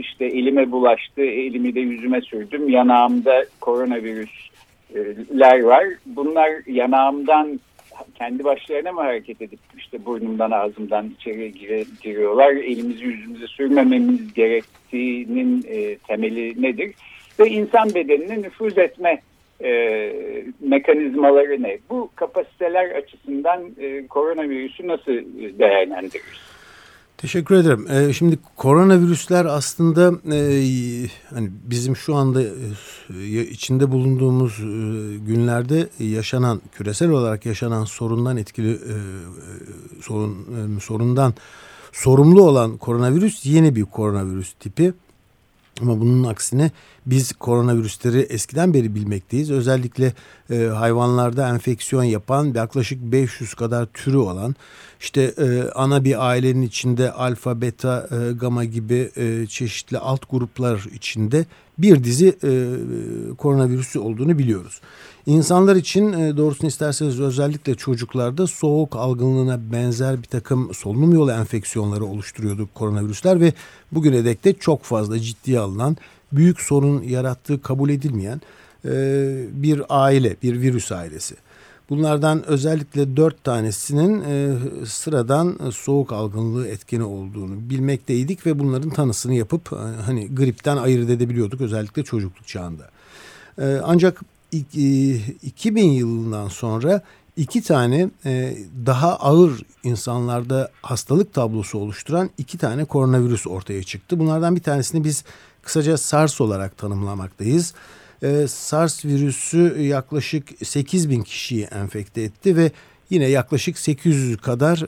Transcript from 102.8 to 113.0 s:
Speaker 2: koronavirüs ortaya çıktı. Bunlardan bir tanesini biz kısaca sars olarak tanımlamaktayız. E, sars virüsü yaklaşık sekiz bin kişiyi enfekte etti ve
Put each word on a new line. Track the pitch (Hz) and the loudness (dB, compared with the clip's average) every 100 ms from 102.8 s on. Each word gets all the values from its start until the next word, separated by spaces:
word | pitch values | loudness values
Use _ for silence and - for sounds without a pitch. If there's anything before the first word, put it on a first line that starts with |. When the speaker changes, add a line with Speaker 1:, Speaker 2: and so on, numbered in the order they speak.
Speaker 2:
koronavirüs | 151 143 131 127 120 113 - | -2 0 2 2 2 -2 -4
ortaya | 92 - 98 | -10 -8 -8
çıktı. | 92 98 - 175 | -8 -12 -6 -2
Bunlardan | 160 160 170 175 | 0 0 0 0
bir | |
tanesini | 160 143 - 165 | 0 -2 -2 -2
biz | 151 143 - - - _ | -2 -4 -8 -20 -20 _
kısaca | - 160 151 156 | -4 0 0 0
sars | - 151 156 - | 0 2 2 2
olarak | 110 98 95 - | -2 -2 -6 -8
tanımlamaktayız. | 104 101 101 101 92 - 104 160 170 - - - - _ | -8 -6 -6 -8 -10 -6 0 0 0 -8 -20 -20 -20 _
E, | 139 143 143 | -2 0 -2
sars | - - 151 165 - | -4 -4 0 0 -2
virüsü | 147 139 143 131 - 165 175 143 | -2 0 0 -2 -2 2 2 2
yaklaşık | 143 139 - 151 - 156 - - | 0 -2 -2 -6 -4 -6 -6 -12
sekiz | - 143 139 185 156 | -6 -4 0 0 0
bin | 123 | 0
kişiyi | 101 - - 117 | -2 -10 -6 -6
enfekte | 104 101 98 107 104 113 | -6 -8 -8 -8 -10 -8
etti | 107 - 196 165 | -8 -2 2 4
ve | 165 - - _ | 2 0 -16 _